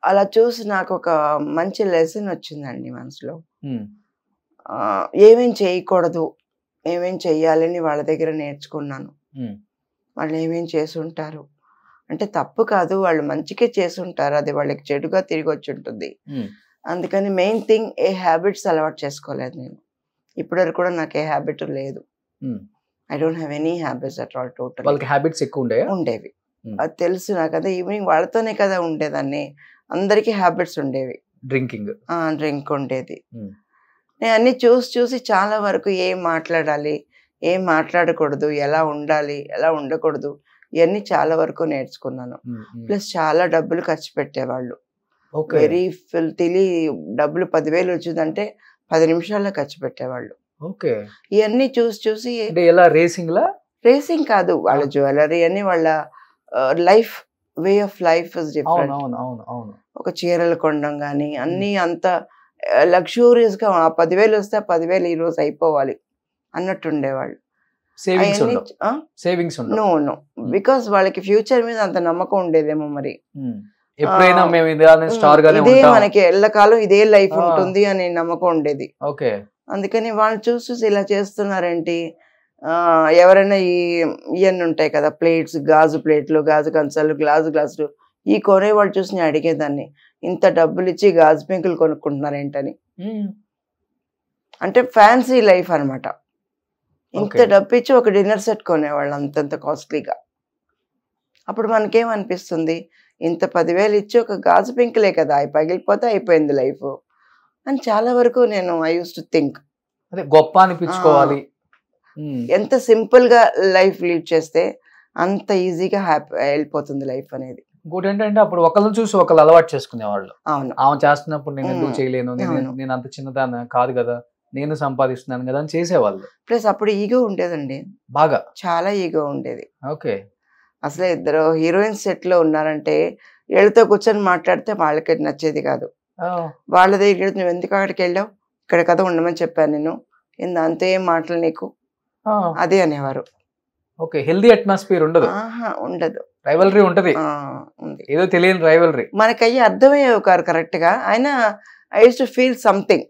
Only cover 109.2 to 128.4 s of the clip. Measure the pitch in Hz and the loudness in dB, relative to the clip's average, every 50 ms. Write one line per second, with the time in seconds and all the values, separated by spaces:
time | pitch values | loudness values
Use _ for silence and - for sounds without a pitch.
109.2 | 160 _ - 165 147 139 - - _ _ _ _ _ _ _ _ _ _ - 185 | -16 _ 0 0 0 0 -6 -10 _ _ _ _ _ _ _ _ _ _ -10 -10
110.2 | 170 143 147 156 156 156 - 185 185 185 180 160 175 165 180 185 - 160 151 143 | -2 6 6 6 6 6 4 4 4 4 2 -4 -4 -6 -4 2 4 4 6 6
111.2 | 139 135 143 139 - _ _ _ _ _ _ _ _ _ _ _ _ _ _ 151 | 4 4 2 -4 -6 _ _ _ _ _ _ _ _ _ _ _ _ _ _ -14
112.2 | 151 147 139 123 120 120 165 196 214 - 269 254 254 - 220 220 226 208 - 254 | -12 -10 -8 -8 -2 0 0 0 0 0 -2 -2 4 4 4 4 4 4 6 6
113.2 | 247 240 240 233 226 - - - 185 190 185 185 190 196 190 - 175 175 175 165 | 6 8 6 6 6 4 4 2 0 2 4 4 4 4 2 0 -4 -2 -2 -2
114.2 | 165 - 170 160 156 160 _ 165 175 202 202 _ _ _ _ _ _ _ _ - | -2 0 0 0 0 0 _ 0 0 0 -4 _ _ _ _ _ _ _ _ -4
115.2 | 170 180 196 196 - - 208 185 180 185 175 165 185 185 - 202 196 175 156 151 | -2 -2 -2 -4 -2 -2 -2 0 0 -2 -2 -2 -2 -2 -2 -2 0 0 0 0
116.2 | 147 - - 85 127 143 143 151 151 147 - 151 143 - 139 139 135 135 127 135 | 0 -4 -6 -4 -2 -2 -2 -2 -4 -4 -6 -8 -6 -6 -10 -8 -8 -8 -8 -10
117.2 | 139 _ - 135 131 131 123 - _ _ _ _ _ 160 160 185 185 196 202 202 | -10 _ -14 -14 -14 -14 -16 -20 _ _ _ _ _ -10 -10 -4 -4 -4 -2 -2
118.2 | 214 214 208 214 208 - 180 175 165 165 - 202 202 214 208 220 226 208 - 196 | -2 0 4 2 2 2 4 2 2 4 4 4 2 2 0 0 -2 0 4 2
119.2 | 175 - 170 160 151 156 165 170 165 165 - 131 - - - 117 110 104 104 101 | 4 6 8 8 8 10 10 8 8 6 -4 -8 -8 -8 -12 -8 -6 -4 -4 -6
120.2 | 95 92 - _ _ 156 151 143 135 127 - - 131 139 147 139 151 143 147 143 | -6 -8 -18 _ _ -6 -4 -4 -4 -8 -4 0 2 2 2 4 2 2 2 2
121.2 | - 160 156 147 139 147 143 139 135 - - - 160 139 - - 131 131 127 127 | -2 -8 -10 -8 -8 -10 -8 -6 -6 -4 -4 -2 -4 -4 -2 -4 -4 -2 -2 -4
122.2 | 123 123 123 123 127 127 131 131 131 131 127 131 135 131 127 127 123 131 - - | -4 -6 -6 -6 -4 -2 -2 -4 -4 -6 -8 -10 -8 -6 -6 -8 -8 -12 -16 -14
123.2 | 135 135 127 135 131 127 123 120 120 120 - 123 123 127 127 123 117 120 120 120 | -14 -10 -4 -4 -4 -4 -4 -8 -10 -4 -2 0 0 0 0 -4 -2 -4 -4 -8
124.2 | 120 _ _ _ _ _ - 135 143 147 156 135 147 139 131 123 135 131 131 123 | -10 _ _ _ _ _ -10 -8 -6 -6 -4 -4 -4 -6 -2 0 -2 -2 -2 -6
125.2 | - - 127 123 127 127 131 143 151 151 - 165 175 165 180 151 120 104 98 95 | -10 -10 -10 -8 -6 -6 -6 -6 -6 -4 -4 -4 -4 0 0 2 2 0 -2 -4
126.2 | 95 - _ _ _ - 226 233 214 214 196 - 214 208 208 196 208 208 240 254 | -14 -20 _ _ _ -4 -4 0 0 0 -2 0 -2 -2 -2 -2 -2 0 0 0
127.2 | 247 214 196 170 180 175 170 151 143 131 135 139 - - - _ _ _ 123 143 | 0 -2 -2 -4 -4 -4 -4 -8 -8 -8 -10 -12 -12 -16 -20 _ _ _ 0 2
128.2 | 156 156 139 113 | 2 2 2 -2